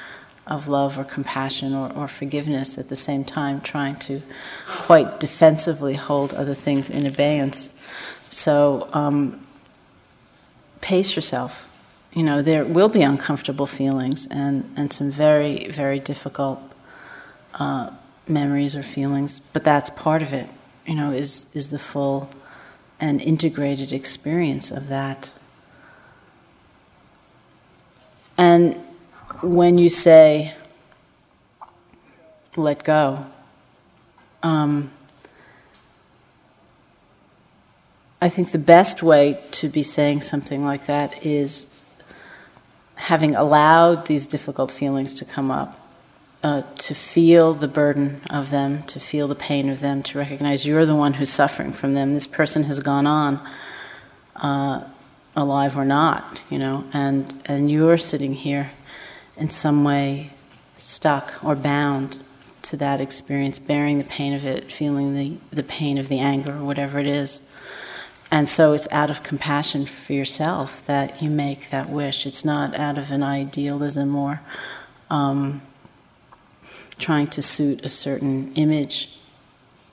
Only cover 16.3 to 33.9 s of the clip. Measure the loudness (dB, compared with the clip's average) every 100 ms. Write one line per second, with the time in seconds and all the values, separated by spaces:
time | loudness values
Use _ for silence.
16.3 | -4 -4 -4 -12 -20 -20 -20 -20 -20 -20
17.3 | -20 _ -6 -4 -4 -6 -12 -20 _ -4
18.3 | -2 0 0 -2 -4 -8 -4 -2 -2 -4
19.3 | -8 -8 -2 2 2 2 -4 0 0 0
20.3 | -6 -8 -16 -20 _ -6 -2 -2 -2 -4
21.3 | -8 -10 -10 -8 -8 -6 -2 -2 -2 -6
22.3 | -16 -20 -20 -20 -20 _ _ -2 0 0
23.3 | 0 0 -2 -4 -4 -6 -6 -6 -6 -4
24.3 | -2 0 -2 -6 -8 -6 -6 -6 -8 -14
25.3 | -16 -20 _ _ -20 -20 -20 -20 _ _
26.3 | _ _ _ _ _ _ _ _ _ _
27.3 | _ _ _ _ _ _ -20 _ _ _
28.3 | 4 6 8 6 2 -10 -20 -20 -20 -20
29.3 | -8 0 4 6 8 6 6 10 12 12
30.3 | 8 -2 -10 -20 -20 _ _ _ _ _
31.3 | _ _ _ -20 _ _ _ _ _ _
32.3 | _ _ -2 0 0 2 2 2 0 -10
33.3 | -20 -20 _ _ _ _